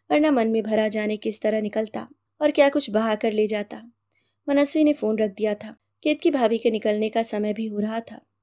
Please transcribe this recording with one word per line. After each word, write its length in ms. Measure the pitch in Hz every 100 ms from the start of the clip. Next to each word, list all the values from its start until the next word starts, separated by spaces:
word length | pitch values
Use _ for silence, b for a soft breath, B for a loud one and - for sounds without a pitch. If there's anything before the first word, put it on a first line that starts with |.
| -
वरना 200 | 302 302
मन 160 | 262 226
में 160 | 226
भरा 240 | 208 214 214
जाने 300 | 214 214 214
किस 240 | 220 208
तरह 200 | 214 214
निकलता 480 | 214 220 220 - - - _ -
और 100 | 302
क्या 180 | 302 277
कुछ 200 | 294 285
बहा 260 | 214 226 214
कर 160 | 226
ले 160 | 214 214
जाता। 440 | 214 208 220 233 _ _ _ _ _ -
मनस्वी 340 | 285 285 311
ने 100 | 294
फोन 240 | 294 214 220
रख 120 | 214
दिया 240 | 196 214 208
था। 220 | 220 - _ _
केतकी 280 | 302 302 339
भाभी 260 | 285 226 226
के 140 | 233
निकलने 380 | 220 220 208 220
का 140 | 226
समय 300 | 226 208 208
भी 140 | 208 220
हो 120 | 208
रहा 200 | 214 220
था। 220 | 226 220 _ _